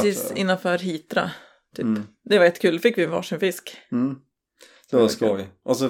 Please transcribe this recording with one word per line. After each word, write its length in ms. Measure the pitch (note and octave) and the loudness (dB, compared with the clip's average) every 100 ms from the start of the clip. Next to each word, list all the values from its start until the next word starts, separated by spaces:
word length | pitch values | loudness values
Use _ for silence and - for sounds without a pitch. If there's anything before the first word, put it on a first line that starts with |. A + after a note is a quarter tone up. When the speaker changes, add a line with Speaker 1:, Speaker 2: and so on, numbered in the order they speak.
Speaker 1:
Precis 260 | G#3 G3 - | 2 0 -6
Speaker 2:
så 60 | |
Speaker 1:
innanför 440 | - F#3+ F#3 F#3 F3 | -4 -2 0 0 -2
Hitra, 520 | F#3 D#3+ - - F3 - - _ _ - | -2 -6 -4 -4 -4 -8 -18 _ _ -4
typ. 60 | |
Speaker 2:
Mm. 220 | A2+ G#2+ G#2 _ | -2 -2 -4 _
Speaker 1:
Det 140 | - G3+ | 0 4
var 60 | |
jättekul. 300 | F3 E3+ G3 E3 | 4 4 0 2
Då 40 | |
fick 180 | A#3+ A3+ | 0 2
vi 80 | D#3+ | -2
varsin 340 | E3+ F3+ E3 | -2 -4 -4
fisk. 360 | F#3+ F3 - - - | -4 -4 -12 -18 -6
Speaker 2:
Mm. 160 | B2 C3 | -4 -2
Det 20 | C3+ _ _ _ _ - _ - | -4 _ _ _ _ -20 _ -2
Speaker 1:
Det 60 | C3 | 2
Speaker 2:
var 60 | |
Speaker 1:
var 60 | A2 | 2
kul. 80 | - | 2
Speaker 2:
skoj. 320 | A2+ G2 G2 _ | 0 -2 -6 _
Och 140 | - | -2
så 120 | B2 | 0